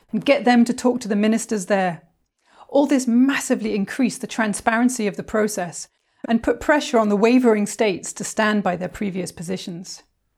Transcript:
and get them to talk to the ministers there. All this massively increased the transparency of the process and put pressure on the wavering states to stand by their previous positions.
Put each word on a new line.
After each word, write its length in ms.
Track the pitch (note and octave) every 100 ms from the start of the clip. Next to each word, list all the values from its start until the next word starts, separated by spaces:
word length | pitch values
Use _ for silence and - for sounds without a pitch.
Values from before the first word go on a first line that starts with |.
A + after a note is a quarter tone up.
| _
and 140 | A3 -
get 200 | C#4 A3
them 180 | A#3+ A#3+
to 80 |
talk 260 | B3+ A#3+ B3
to 60 | G3
the 80 | G3+
ministers 500 | G#3+ A3+ - A3 F3+
there. 380 | G3+ F#3 D#3+ - _ _ _ _ _ -
All 160 | C#4 D4
this 220 | C#4 B3+
massively 680 | A#3 C4+ C4+ - B3+ G#3+ G#3
increased 460 | G3 - A#3+ -
the 60 | -
transparency 800 | - G#3+ F#3+ - A3+ A#3+ B3 G#3
of 100 | -
the 60 |
process 640 | - A3 G#3+ G#3+ F3 - - _ _ _ -
and 160 | A3+
put 160 | - -
pressure 400 | - D4 D4 A3+
on 100 | G#3+
the 80 | G3+
wavering 480 | A3+ B3+ B3 G#3+ G3+
states 480 | - A3 F#3 -
to 100 | -
stand 380 | G#3 - G#3+ G#3
by 140 | G3 F3
their 140 | F3+
previous 420 | - G3+ F#3 F3
positions. 720 | - E3+ F#3 - E3+ F#3 - _ _ _